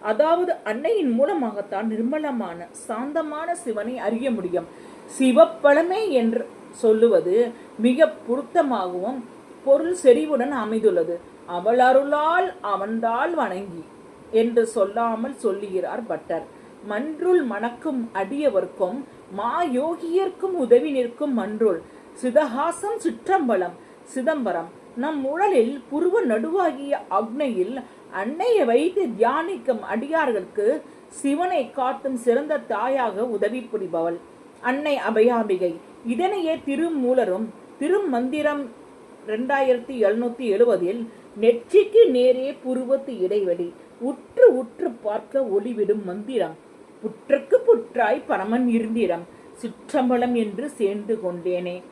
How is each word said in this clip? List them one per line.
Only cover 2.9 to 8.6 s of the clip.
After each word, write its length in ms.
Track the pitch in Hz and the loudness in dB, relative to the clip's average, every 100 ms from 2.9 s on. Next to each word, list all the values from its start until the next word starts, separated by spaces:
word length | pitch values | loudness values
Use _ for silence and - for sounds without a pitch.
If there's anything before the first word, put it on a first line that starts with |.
| 220 269 302 311 302 330 | -8 -4 -4 -4 -6 -6
சிவனை 440 | 339 277 220 214 254 | -6 -6 -6 -6 -6
அறிய 320 | 185 233 269 | -4 -2 -2
முடியும். 360 | 220 180 175 165 - - - - - | -4 -2 -4 -6 -18 -20 -20 -18 0
சிவப்பழமே 880 | 262 247 330 - 285 285 339 381 440 | 2 6 6 6 4 4 2 -2 0
என்று 400 | 262 226 226 - - - | 0 0 -2 -6 -14 -20
சொல்லுவது 800 | - 226 220 233 190 170 202 240 - - - | -2 2 4 6 4 2 0 0 -4 -18 0
மிக 340 | 226 254 311 - - | 0 4 2 2 -6
பொருத்தமாகவும் 920 | 247 - 349 | -4 -2 0